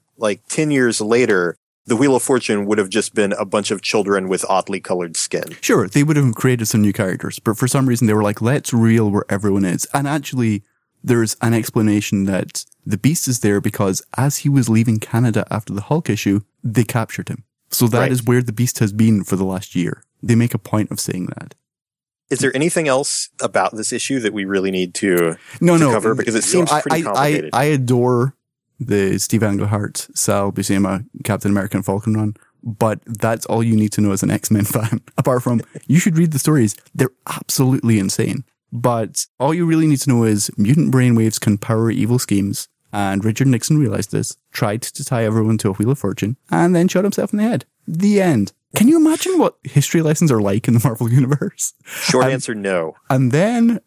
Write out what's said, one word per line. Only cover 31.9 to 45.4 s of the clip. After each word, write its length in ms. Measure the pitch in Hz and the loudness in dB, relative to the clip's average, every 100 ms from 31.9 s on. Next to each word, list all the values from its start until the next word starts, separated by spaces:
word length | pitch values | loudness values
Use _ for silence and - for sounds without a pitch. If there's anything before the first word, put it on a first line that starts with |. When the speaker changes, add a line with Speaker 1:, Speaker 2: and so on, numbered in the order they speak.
| 101 107 | -4 -2
Speaker 2:
run, 220 | 107 107 104 _ _ | -2 -2 -6 _ _
but 380 | - 107 110 104 | -12 -2 -2 -2
that's 420 | - 110 113 113 - | -8 -6 -4 -4 -2
all 160 | 113 | -2
you 100 | 117 107 | 2 2
need 160 | 107 | 2
to 80 | - | 0
know 120 | 104 | 0
as 100 | 98 | 0
an 80 | 101 | -2
X-Men 340 | 107 - 104 | -2 0 0
<laughs> 120 | - 117 | 0 -2
fan. 240 | 110 117 - - | -2 -6 -6 -4
Apart 240 | 135 127 | 0 0
from, 180 | 127 117 - - - | 0 -2 -4 -8 0
you 120 | 151 | 2
should 180 | 202 160 | 4 2
read 140 | 170 | 2
the 60 | 143 | 0
stories. 380 | - 151 110 - _ | 2 2 2 -2 _
They're 160 | - 131 - - | -2 -2 -4 -12
absolutely 720 | - - - 131 131 117 107 | -10 -4 0 2 2 2 2
insane. 460 | 95 - - - - _ _ | 0 -2 -2 -4 -10 _ _
But 540 | 117 123 117 110 - - - | -2 0 0 -2 -6 -8 -4
all 120 | 135 | -2
you 140 | 165 170 | 0 2
really 220 | 160 156 | 2 4
need 100 | 135 | 2
to 80 | 135 | 2
know 120 | 120 | 2
is 280 | 113 104 - - | 4 2 0 0
mutant 380 | 104 151 143 | 2 2 4
brainwaves 460 | 131 127 117 110 - | 4 4 4 2 0
can 180 | - 101 | 0 0
power 320 | - 110 113 | 0 0 0
evil 300 | - 104 123 | 0 0 0
schemes, 480 | - 101 101 - - _ _ | 0 0 0 -4 -10 _ _
and 320 | 104 101 98 | -4 -2 0
Richard 240 | 107 104 135 | 0 0 2
Nixon 300 | 120 - 151 | 0 0 0
realized 340 | 127 98 104 | 0 -2 -4
this, 240 | 104 - - _ | -4 -4 -10 _
tried 300 | - 113 110 | -6 -4 -4
to 220 | - - | -8 -12
tie 200 | 143 120 | -4 -2
everyone 340 | 110 113 | 0 2